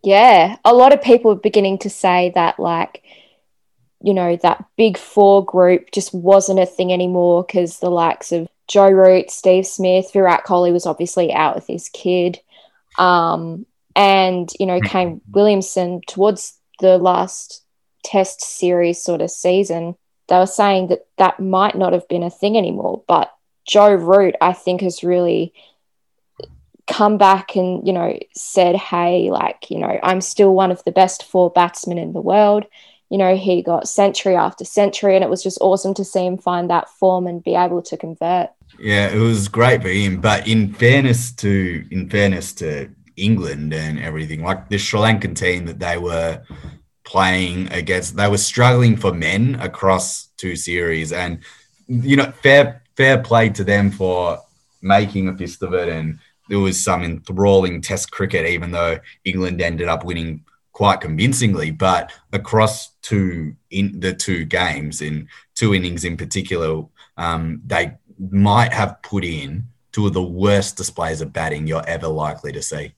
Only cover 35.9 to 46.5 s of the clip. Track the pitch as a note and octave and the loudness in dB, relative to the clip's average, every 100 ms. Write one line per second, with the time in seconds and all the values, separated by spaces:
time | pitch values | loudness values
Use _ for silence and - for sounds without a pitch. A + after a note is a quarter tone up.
35.9 | G3 F#3+ - F3+ F#3 - F3+ F3 E3+ - | -6 -4 -4 -4 -4 -4 -4 -2 -2 -4
36.9 | _ F#3+ F#3 F3+ F3 F3 F3+ F3+ F3 E3+ | _ 0 0 -4 -6 -2 0 0 -2 -8
37.9 | E3 E3 D#3+ E3 F3+ - _ _ _ G#2+ | -12 -12 -8 -4 -2 -4 _ _ _ 0
38.9 | G2+ G2+ G#2+ A2+ A2+ G2+ A2 B2 A#2 F#2+ | 0 2 0 0 0 -2 2 4 4 0
39.9 | F#2+ G2+ F#2 G#2+ G2+ A2 A2 G2+ - A#2+ | -2 -2 0 0 0 2 0 0 2 4
40.9 | C#3 C3+ A#2+ - - G2+ G2 F#2 E2 - | 4 2 0 -2 -6 -2 0 -2 -6 -8
41.9 | F#2 F2+ G#2 G2+ F2+ - - D#2+ D2 C2+ | -8 -4 0 0 0 -8 -10 -8 -8 -10
42.9 | - _ - G2+ G#2+ E2+ C#2+ D2+ D#2 D#2 | -18 _ -6 -2 0 -2 -8 -8 -6 -8
43.9 | D2+ D2+ D#2 D#2 D#2 E2+ F#2+ - G2+ - | -8 -8 -10 -10 -8 -6 -8 -6 -6 -4
44.9 | G#2+ A2 G#2+ G2+ D#2+ F#2 F2+ E2+ - F2 | 0 0 0 -4 -4 -4 -4 -8 -10 -8
45.9 | F2 F2 E2+ E2 D#2+ - | -6 -6 -6 -6 -8 -16